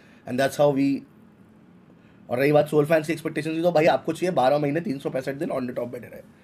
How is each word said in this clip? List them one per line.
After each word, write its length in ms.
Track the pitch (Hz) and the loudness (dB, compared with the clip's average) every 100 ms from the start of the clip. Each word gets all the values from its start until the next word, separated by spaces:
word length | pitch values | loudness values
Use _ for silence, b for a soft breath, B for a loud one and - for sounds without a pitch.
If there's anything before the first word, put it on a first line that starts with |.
| B B - | B B -8
And 100 | 127 | -2
that's 200 | 135 - | 0 2
how 100 | 147 135 | 2 4
we, 140 | 139 139 - - - _ - - - - - - B B - | 0 0 -6 -20 -20 _ -20 -20 -20 -20 -20 -20 B B -6
और 100 | 120 | 0
रही 120 | 139 | 4
बात 160 | 151 151 | 4 4
soul 180 | 151 147 | 2 4
fans 220 | 160 156 | 2 0
की 60 | |
expectations 420 | 160 160 156 151 160 | -4 -4 -6 -6 0
की, 60 | |
तो 100 | 175 | 2
भाई 140 | 160 165 | 4 4
आपको 280 | 160 - | 4 0
चाहिए 180 | 156 175 | -4 -2
बारह 260 | 160 127 147 | 2 2 2
महीने 240 | 147 147 | 0 -2
तीन 180 | 175 139 | -4 -6
सौ 100 | 151 | -6
पैंसठ 260 | 135 135 139 | -6 -6 -6
दिन 140 | 170 | -4
on 120 | 147 | -4
the 140 | 123 127 | -6 -6
top 160 | 120 | -8
बैठे 160 | 123 98 | -10 -14
रहे, 140 | 107 - B | -18 -20 B